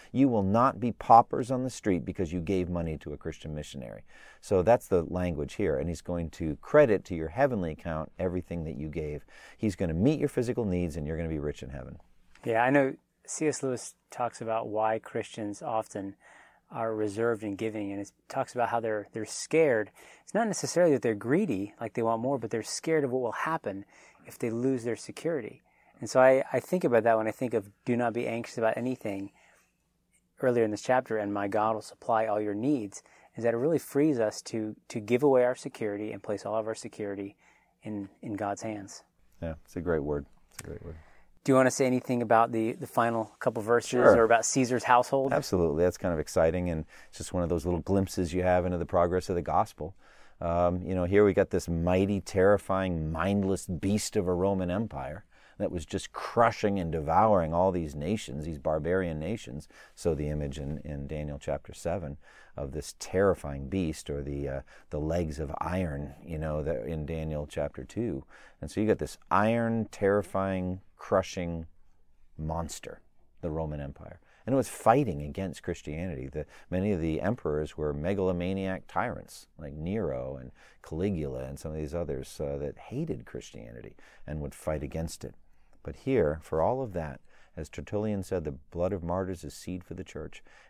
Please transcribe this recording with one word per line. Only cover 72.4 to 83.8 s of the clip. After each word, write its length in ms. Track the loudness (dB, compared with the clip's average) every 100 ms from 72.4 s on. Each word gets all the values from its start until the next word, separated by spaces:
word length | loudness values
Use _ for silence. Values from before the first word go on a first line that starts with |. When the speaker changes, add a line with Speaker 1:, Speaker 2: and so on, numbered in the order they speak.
| -6 -4 -6 -10 -14 -18 -20 _ -20 -8
Speaker 1:
the 100 | -6
Roman 300 | -4 -4 -6
Empire. 380 | -8 -12 -16 -18 _ _ -2
And 80 |
it 40 | 0
was 120 | 0
fighting 540 | 2 6 6 4 -2
against 400 | -6 -6 -6 -6
Christianity. 640 | -6 -6 -6 -6 -6 -6 -8
The, 180 | -8 -10 -14 -6
many 220 | -2 0
of 100 | 0
the 180 | 0 0
emperors 580 | -2 -2 -2 -2 -4 -4
were 160 | -4
megalomaniac 920 | -2 -2 0 0 0 -2 -2 -4 -6 -6
tyrants, 600 | -4 -2 -6 -14 -20 -20 -16
like 160 | -12
Nero 640 | -8 -4 -2 -2 -4 -6 -10
and 120 | -14 -20 -20 _ -10
Caligula 580 | -4 -2 -2 -4 -6 -8
and 120 | -10
some 140 | -8
of 60 | -6
these 180 | -6 -4
others, 440 | -4 -6 -8 -8
uh, 180 | -6 -4
that 180 | -6 -10
hated 480 | -10 -8 -6 -8 -10
Christianity 720 | -14 -14 -16 -16 -16